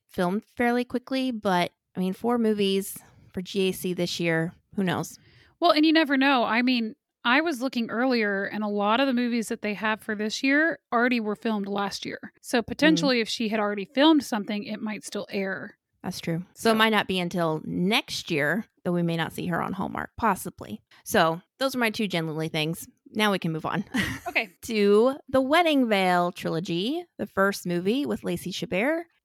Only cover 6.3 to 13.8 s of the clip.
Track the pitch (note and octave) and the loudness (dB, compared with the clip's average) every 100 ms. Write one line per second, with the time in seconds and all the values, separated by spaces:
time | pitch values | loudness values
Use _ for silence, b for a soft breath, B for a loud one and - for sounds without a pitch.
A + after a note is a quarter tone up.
6.3 | C4 G#3+ A3 B3 B3 A3 - _ _ A#3+ | 2 2 2 2 0 -2 -8 _ _ 2
7.3 | C4 E4 B3+ C4 B3 A3 A3 C4 A#3+ G#3 | 2 2 -2 -4 -2 -4 0 2 2 2
8.3 | G3 G3 G#3 G#3+ G#3 G3+ A3+ C#4 A#3+ B3 | 0 -4 -4 -4 0 2 2 2 2 0
9.3 | A#3 G#3+ A#3 G#3 F#3+ G#3+ G#3+ - G#3 G#3+ | 0 -2 -4 -6 -4 -2 -4 -4 -4 -4
10.3 | - C4+ C#4+ D#4+ C#4+ - A#3 B3 A#3+ G#3+ | -2 2 4 2 -2 -2 0 2 0 -2
11.3 | G3+ A#3 G#3+ G3 G3+ G3+ - - - - | -4 -2 -2 -2 -4 -4 -6 -10 -12 -14
12.3 | _ - B3 A3 - D4+ D#4+ C#4+ B3 G#3+ | _ -2 -2 -2 2 4 6 4 2 0
13.3 | - A3 G#3+ G#3 G#3 | -2 -2 -2 -2 -4